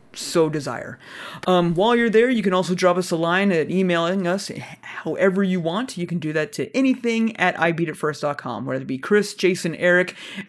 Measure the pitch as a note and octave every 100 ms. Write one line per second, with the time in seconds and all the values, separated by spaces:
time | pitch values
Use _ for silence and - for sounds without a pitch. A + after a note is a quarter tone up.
0 | - - - F3 D#3 D3+ C#3 A2+ - A#2
1 | - - - - - F3+ E3+ E3+ A3 A#3+
2 | A#3 G#3+ A#3+ A#3+ F#3+ F#3 E3+ F3+ F#3 F3+
3 | F3+ E3+ E3 F3+ G3+ E3+ D3 F3+ F#3 E3+
4 | E3+ G3 F3 G3 - - - - - -
5 | D#3+ D3+ G3 F#3 G3 F#3 E3 F#3 C4 -
6 | E3+ E3+ D#3 D#3 D3+ - C#3 B3+ C4+ C4
7 | A#3 A3+ A3+ A3+ F3+ - E3+ E3 E3 -
8 | D3+ D3 D3 C#3+ C3 A2+ C3 C3 C3+ C3
9 | - G#3 G3+ - F#3 F#3 F3 D#3 F3+ F3+
10 | F3+ - - -